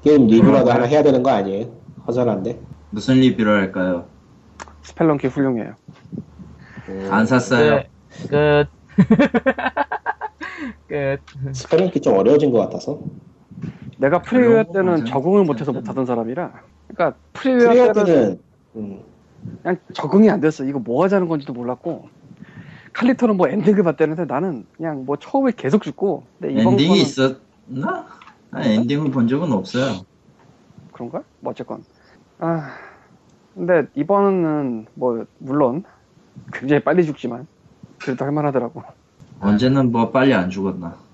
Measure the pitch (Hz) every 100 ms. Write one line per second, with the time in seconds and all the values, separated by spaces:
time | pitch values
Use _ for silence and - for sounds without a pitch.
0 | 147 147 113 113 131 139 123 120 123 151
1 | 143 131 127 113 98 98 123 - - -
2 | - 120 120 101 98 120 - - - 104
3 | 117 131 127 104 107 104 95 95 92 87
4 | - _ _ - _ - - - - -
5 | 165 143 131 147 135 117 - - - -
6 | - - - - - - - - - 95
7 | 98 101 113 127 - 127 151 143 - _
8 | _ - - 143 151 147 147 _ _ -
9 | 180 226 277 233 262 - 262 - 285 -
10 | - - - _ 320 - 277 - _ 151
11 | 139 139 - 139 135 131 - 165 185 -
12 | 143 98 101 147 147 117 - - - 147
13 | - - - _ _ - - - - -
14 | 135 170 - 254 240 226 214 196 185 165
15 | 117 139 147 202 175 123 147 120 110 127
16 | 127 117 113 139 165 - _ _ _ 214
17 | 165 - _ - 262 254 233 240 247 214
18 | 196 151 107 90 _ _ _ 113 104 98
19 | - _ _ _ - - 175 180 _ -
20 | 147 196 220 180 156 151 135 139 110 123
21 | 185 196 175 156 139 120 123 127 170 135
22 | - _ - - - - - - - -
23 | 247 254 233 196 160 202 175 202 170 143
24 | 156 160 151 127 185 131 - - 160 143
25 | 131 143 - 269 269 - 135 202 147 -
26 | 202 160 123 _ 147 135 113 131 160 190
27 | 139 135 131 - _ _ - 131 160 359
28 | - - - _ _ 131 139 110 120 143
29 | 151 131 117 139 165 101 92 120 131 95
30 | - _ _ _ _ _ _ - - -
31 | 120 180 - _ - - 123 107 - _
32 | _ _ _ _ 165 165 143 - - -
33 | _ _ _ _ _ 190 175 175 127 -
34 | 156 202 202 190 160 151 139 113 113 -
35 | 127 117 - _ 131 143 131 139 202 _
36 | _ _ _ - - - 131 143 147 170
37 | 160 143 120 120 147 _ _ _ - _
38 | - 127 135 151 147 131 120 - - -
39 | _ _ - - 98 104 127 135 127 117
40 | 113 131 135 113 92 95 95 87 85 -
41 | _